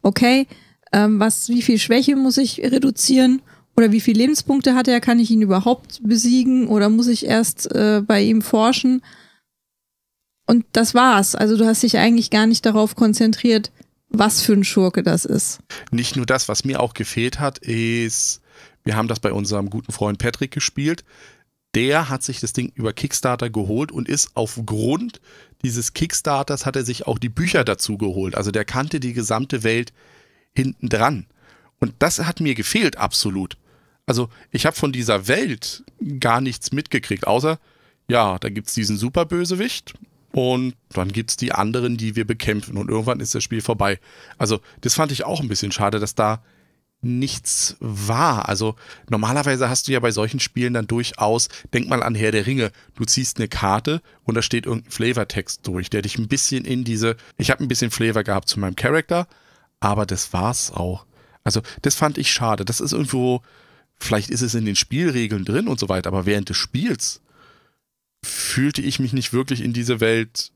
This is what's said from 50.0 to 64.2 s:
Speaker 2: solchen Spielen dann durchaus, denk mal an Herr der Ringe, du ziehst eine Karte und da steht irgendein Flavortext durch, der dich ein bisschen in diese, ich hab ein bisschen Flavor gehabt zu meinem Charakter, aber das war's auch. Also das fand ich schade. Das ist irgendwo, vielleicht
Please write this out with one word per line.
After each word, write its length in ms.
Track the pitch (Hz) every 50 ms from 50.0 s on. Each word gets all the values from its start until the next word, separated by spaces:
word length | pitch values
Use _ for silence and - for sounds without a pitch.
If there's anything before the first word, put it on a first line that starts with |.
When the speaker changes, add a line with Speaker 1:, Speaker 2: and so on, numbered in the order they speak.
| 117 117
Speaker 2:
solchen 280 | 107 107 104 110 - 131
Spielen 340 | - - _ 123 120 123 120
dann 140 | 117 107
durchaus, 600 | - 113 120 120 - - - 117 104 113 117 - - - - - - -
denk 160 | 123 120 107
mal 140 | 135 123 -
an 100 | 117 117
Herr 160 | 107 110 110
der 140 | 107 107 98
Ringe, 260 | 120 139 135 120 98 _ _ _ _ _
du 100 | - 120
ziehst 320 | - - 131 131 - -
eine 100 | - 110
Karte 540 | 101 - - - 98 98 110 113 147 151 165 _ _ _ _ _
und 120 | - 113
da 60 | 117 113
steht 220 | - - 117 -
irgendein 240 | 131 117 110 - -
Flavortext 680 | - - 113 123 120 117 101 - - 101 95 - - - -
durch, 240 | - 90 90 92 -
der 140 | - 104 95
dich 140 | 104 - 123
ein 80 | 113
bisschen 360 | 107 139 143 - - 139 131 123
in 200 | - 127 127 127
diese, 320 | 117 113 104 113 113 110 - - - _
ich 120 | - - -
hab 100 | 131 -
ein 80 | 156
bisschen 220 | 123 123 117 123 113
Flavor 320 | - - 113 113 107 110 98
gehabt 240 | - 101 98 - -
zu 100 | - 104
meinem 160 | 98 95 92
Charakter, 520 | - 110 123 147 160 156 - 175 175 180 _ _ _ _ _ _ _ _ _ _ _
aber 260 | - 101 104 107 104
das 260 | 92 92 90 - -
war's 400 | - 90 95 113 120 - - -
auch. 340 | - 90 87 92 92 - - _ _ _ _ _ _ _ _
Also 180 | 107 101 110 104 - - -
das 140 | - 139 -
fand 240 | - 156 151 139 -
ich 120 | 135 -
schade. 340 | - - 127 113 107 95 98
Das 140 | 104 117 -
ist 120 | - 147 -
irgendwo, 480 | - 151 123 135 131 123 127 123 123 _ _ _ _ _ _ _ _ _ _ _
vielleicht 320 | _ - - 113 107